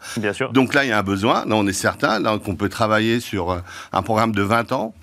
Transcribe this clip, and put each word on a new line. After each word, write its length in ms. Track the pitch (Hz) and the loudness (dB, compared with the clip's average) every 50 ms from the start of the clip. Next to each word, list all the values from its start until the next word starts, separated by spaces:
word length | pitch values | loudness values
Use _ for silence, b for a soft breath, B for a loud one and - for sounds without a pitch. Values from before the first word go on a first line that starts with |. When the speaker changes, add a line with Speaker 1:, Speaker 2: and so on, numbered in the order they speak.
| B B B 120 | B B B -4
Speaker 1:
Bien 160 | 107 104 101 | -4 -4 -2
sûr. 180 | - 131 - | -2 -4 0
Speaker 2:
Donc 220 | 113 131 131 113 - | 2 2 2 4 4
là, 100 | 147 139 | 2 2
il 60 | 131 | 2
y 20 | |
a 80 | 110 104 | 2 2
un 40 | 98 | 2
besoin. 420 | 95 101 98 101 117 160 - - | 2 0 0 2 2 2 2 0
Là, 100 | - 107 | 0 0
on 100 | 110 104 98 | 2 2 0
est 60 | 92 | 0
certain, 460 | - - 107 90 - - 151 110 107 | 0 0 -2 -2 0 0 0 0 2
là, 180 | - 113 107 107 | 0 0 0 -2
qu'on 180 | - 107 92 | -2 -4 -6
peut 140 | - 104 98 | -2 -2 -4
travailler 520 | - - 117 107 107 107 110 113 117 120 | -2 0 0 2 2 2 2 2 0 0
sur, 300 | 117 - - 98 87 87 | -2 -4 -4 -4 -2 -2
euh, 80 | 92 87 90 B B B B B - | -2 -4 -6 B B B B B -2
un 80 | 95 | -2
programme 320 | 92 - 110 107 113 113 110 | 0 0 2 2 2 2 2
de 80 | 101 101 | 0 2
vingt 280 | 98 113 117 117 - 127 | 2 2 2 2 0 -2
ans, 200 | 135 202 226 - - | -4 -4 -6 -8 -14